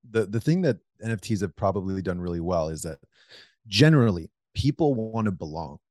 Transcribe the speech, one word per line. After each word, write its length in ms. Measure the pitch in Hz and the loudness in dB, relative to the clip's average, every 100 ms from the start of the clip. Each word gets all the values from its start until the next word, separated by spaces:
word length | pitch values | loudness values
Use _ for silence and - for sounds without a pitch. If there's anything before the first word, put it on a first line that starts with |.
| 123 | -2
the, 180 | 110 98 | -2 0
the 120 | 113 | -2
thing 220 | 127 175 | 0 2
that 160 | 175 120 _ _ | 2 -2 _ _
N 80 | 113 | -6
F 80 | 113 | -6
Ts 220 | - 107 | -4 -2
have 140 | 95 - | -4 -2
probably 460 | 98 98 92 95 | 0 0 -4 -4
done 200 | 92 90 | -4 -4
really 180 | 90 85 | -4 -4
well 300 | 85 87 78 | -2 -2 -2
is 140 | 78 | -6
that 160 | 82 80 _ _ _ - - _ 113 | -10 -12 _ _ _ -20 -20 _ -6
generally 600 | 98 151 156 117 90 82 _ _ | 4 6 8 4 2 -6 _ _
people 400 | - 139 - 156 | -2 -2 2 0
want 320 | 123 110 113 107 | 0 -2 -2 -2
to 60 | |
belong 480 | 92 82 78 76 73 _ | -2 -8 -8 -10 -14 _